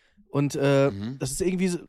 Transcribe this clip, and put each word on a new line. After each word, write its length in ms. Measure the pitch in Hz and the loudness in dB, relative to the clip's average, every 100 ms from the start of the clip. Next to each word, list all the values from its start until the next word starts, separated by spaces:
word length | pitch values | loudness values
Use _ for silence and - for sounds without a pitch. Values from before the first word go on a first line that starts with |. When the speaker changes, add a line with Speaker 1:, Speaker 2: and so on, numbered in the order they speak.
| _ _ _ | _ _ _
Speaker 1:
Und, 260 | 139 143 147 | -2 0 2
äh, 340 | 139 139 139 | 2 4 4
Speaker 2:
Mhm. 280 | 101 107 135 | 0 -8 -6
Speaker 1:
das 120 | 139 | -6
ist 100 | - | -2
irgendwie 260 | 180 185 185 | -2 0 0
so, 120 | 175 | -2